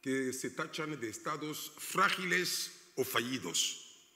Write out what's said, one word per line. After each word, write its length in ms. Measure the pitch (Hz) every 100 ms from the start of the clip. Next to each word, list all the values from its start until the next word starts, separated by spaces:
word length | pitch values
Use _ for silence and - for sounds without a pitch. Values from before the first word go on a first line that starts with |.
que 320 | 135 135 131
se 180 | 127 131
tachan 480 | 120 160 165 156 151
de 120 | 143
estados 600 | - 165 151 151 147 - -
frágiles 960 | - 170 196 185 185 175 175 - - - - -
o 80 |
fallidos. 760 | 127 117 120 127 90 82 - - - - -